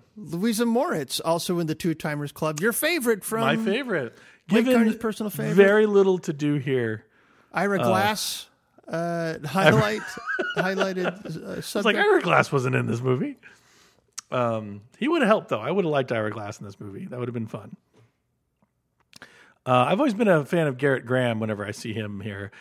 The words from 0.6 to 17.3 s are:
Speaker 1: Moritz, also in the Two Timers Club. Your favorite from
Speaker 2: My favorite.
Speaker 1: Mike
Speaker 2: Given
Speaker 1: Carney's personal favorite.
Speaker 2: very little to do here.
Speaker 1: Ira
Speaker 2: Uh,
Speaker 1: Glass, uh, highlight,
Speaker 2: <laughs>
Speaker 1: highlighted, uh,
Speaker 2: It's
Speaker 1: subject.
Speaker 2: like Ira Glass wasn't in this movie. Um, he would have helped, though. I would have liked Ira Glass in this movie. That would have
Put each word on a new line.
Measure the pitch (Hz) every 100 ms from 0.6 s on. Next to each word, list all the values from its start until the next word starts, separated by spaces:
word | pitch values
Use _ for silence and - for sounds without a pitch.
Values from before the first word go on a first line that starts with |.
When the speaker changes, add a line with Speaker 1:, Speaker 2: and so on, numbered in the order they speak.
| 233
Speaker 1:
Moritz, | 233 330 202 135 -
also | - 170 - 175
in | 165
the | 156
Two | 170
Timers | 160 160 147 143
Club. | - 156 151
Your | 208
favorite | 233 302 349 240 214
from | - 220
Speaker 2:
My | 226 226
favorite. | 220 214 262 175 120 - - _ -
Speaker 1:
Mike | 220
Speaker 2:
Given | 247 247
Speaker 1:
Carney's | 226 226
personal | 226 202 214
favorite. | 147 147 170
Speaker 2:
very | 196 214 214
little | 202 190 185
to | 180
do | 147 147 147
here. | 135 131 117 107 - _ _ _ _
Speaker 1:
Ira | - 196 202
Speaker 2:
Uh, |
Speaker 1:
Glass, | 120 190 202 214 - - - _ _ _ -
uh, | 165 170 170 165 - 147
highlight, | 165 190 - 208 220 - - -
Speaker 2:
<laughs> | - - -
Speaker 1:
highlighted, | 185 190 190 185 180 180 - 160 208
uh, | 185
Speaker 2:
It's | -
Speaker 1:
subject. | 214 208 202
Speaker 2:
like |
Ira | 403 403
Glass | 180 147 -
wasn't | 143 127 127
in | 120
this | 117
movie. | 127 127 277 262 - - _ _ _ _ _ - -
Um, | 131 120 113 107 101 - -
he | 262
would | 339
have | 220
helped, | 214 -
though. | 113
I | 117
would | 190
have | 170
liked | 143 127
Ira | 117 107
Glass | 107 104 -
in | 104
this | -
movie. | 104 98 92
That | 123
would |
have | 120